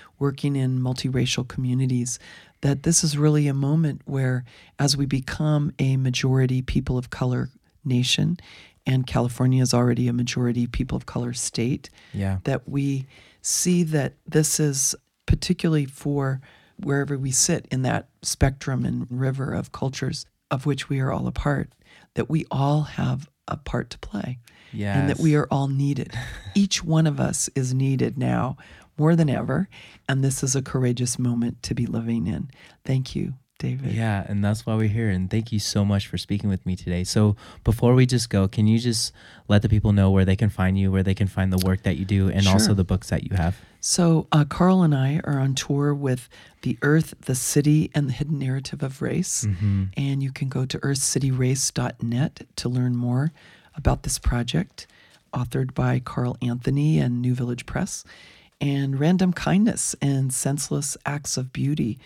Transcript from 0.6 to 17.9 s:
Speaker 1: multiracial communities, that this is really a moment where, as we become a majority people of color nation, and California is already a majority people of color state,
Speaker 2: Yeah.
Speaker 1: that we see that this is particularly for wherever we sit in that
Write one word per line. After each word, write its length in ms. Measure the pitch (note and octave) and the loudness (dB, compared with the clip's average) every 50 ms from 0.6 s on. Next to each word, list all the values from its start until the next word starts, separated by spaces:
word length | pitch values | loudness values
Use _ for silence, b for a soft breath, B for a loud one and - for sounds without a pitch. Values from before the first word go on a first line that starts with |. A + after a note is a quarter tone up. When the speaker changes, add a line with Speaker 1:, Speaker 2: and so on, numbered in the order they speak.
| C3 C3 C3 B2+ | 0 0 0 0
Speaker 1:
multiracial 640 | B2+ B2+ B2+ - - C3 B2+ B2+ B2+ B2+ - - B2+ | 0 0 -2 -2 -2 -2 0 0 0 0 -2 -2 -4
communities, 720 | A#2+ - - C3 B2+ B2 C3 C3+ B2+ B2+ B2 A#2+ A#2+ - - B B B B B B B - | -6 -6 -4 -2 0 2 2 2 2 2 0 0 -2 -6 -10 B B B B B B B -2
that 220 | - C#3 C#3 C#3 - | 0 0 0 0 2
this 180 | D#3+ E3+ - - | 2 2 2 2
is 140 | D#3 D3 D3 | 0 0 2
really 300 | D3 D3+ D3+ D3+ D3 C#3+ | 4 4 4 4 2 2
a 60 | C3+ | 0
moment 480 | C#3 C#3 C#3 D3 E3 D#3+ D3 - - - | 0 0 2 2 2 2 0 -2 -4 -8
where, 400 | - C#3 C3+ C3 B2+ B2+ B2 B2+ B B B B B B - | -6 -2 -2 0 0 0 -2 -4 B B B B B B 0
as 180 | C3+ C#3+ C#3+ | 0 2 2
we 100 | C3+ C#3+ | 2 0
become 680 | C3+ C3+ C3+ C3+ - - - D#3 D3+ D3+ D3 D3 D3+ - - | 0 -2 -4 -4 -4 -4 -2 0 2 2 2 0 -2 -2 0
a 180 | C#3 C3+ C3+ | 0 2 2
majority 640 | C3+ C3 B2+ B2 - - C3 C3 C3 C3 B2+ C3 B2+ B2+ | 2 2 0 0 0 0 2 2 4 2 2 2 0 -2
people 340 | - - C#3+ C3 - B2+ B2+ | 0 0 -2 0 0 -2 -4
of 120 | B2 - | -4 -6
color 400 | - - B2+ B2+ B2+ B2 B2 B2 _ _ _ _ _ _ - | -6 -4 -2 0 0 -2 -2 -6 _ _ _ _ _ _ -4
nation, 540 | C#3 B2+ B2 B2+ B2 - - D3+ D#3 F3 B B B B B B B B B - | 0 2 2 2 2 0 0 0 0 -2 B B B B B B B B B -2
and 200 | - C3 C3 B2+ | 0 0 0 0
California 560 | - - B2 A#2 B2 B2 - B2+ B2+ C3 C3 B2+ | 0 0 0 0 0 0 0 2 2 4 4 2
is 100 | A#2+ - | 2 2
already 340 | A#2+ B2 B2 A#2+ A#2+ B2 B2 | 2 4 2 2 2 0 0
a 40 | A#2+ | 0
majority 540 | B2 B2 A#2+ - B2+ B2 A#2+ A#2 A#2+ A#2+ | 0 -2 -2 -2 -2 0 0 0 0 -2
people 300 | A#2 - - B2 C3 B2+ | -2 -2 -4 -4 -2 -4
of 100 | B2 - | -6 -6
color 260 | - - B2+ B2 A#2+ A#2+ | -6 -6 -4 -4 -4 -6
state, 580 | - - - - - A#2 B2+ - - - - B B B B B | -6 -8 -6 -4 -2 -2 -2 -2 -4 -8 -12 B B B B B
Speaker 2:
Yeah. 260 | G2+ G2 G2 F#2+ F#2 - | -4 -2 -2 -2 -2 -2
Speaker 1:
that 240 | - C3+ - - - | -2 -4 -4 -4 -4
we 380 | C3+ C#3+ C#3 C#3 C#3 C3+ C3+ B B B B B B B B | -4 -2 0 0 -2 -2 -4 B B B B B B B B
see 400 | - - - - F3+ F3+ F3 F3 | -4 -2 0 2 2 2 2 2
that 320 | D#3 D#3 D3 C3 C3 - _ _ | 2 2 0 0 -2 -6 _ _
this 340 | - D#3 D3+ D#3 D3+ - - | 0 2 2 2 2 2 0
is 340 | D#3 D3 C3+ C3+ - - - - _ _ _ _ - | 0 0 0 0 -2 -2 -2 -4 _ _ _ _ 0
particularly 600 | - D3+ D3 - - F#3 - - E3+ D#3+ D3+ C#3+ | 0 0 0 2 -2 -2 0 0 0 2 2 0
for 540 | C3 - - - D3 C#3+ C#3+ C#3 C3+ C3+ C3 B B B B B B B B | -2 -6 -8 -6 -4 -2 -2 -2 -2 -4 -4 B B B B B B B B
wherever 380 | - - C#3 C#3 C#3 C#3 C#3+ C3 | -4 -2 0 0 0 -2 -4 -4
we 120 | C3+ C3+ | -4 -2
sit 360 | C3+ - - - E3+ - - - | 0 2 2 2 2 -2 -2 -4
in 120 | - C3 C3 | -4 -2 0
that 260 | B2 | 0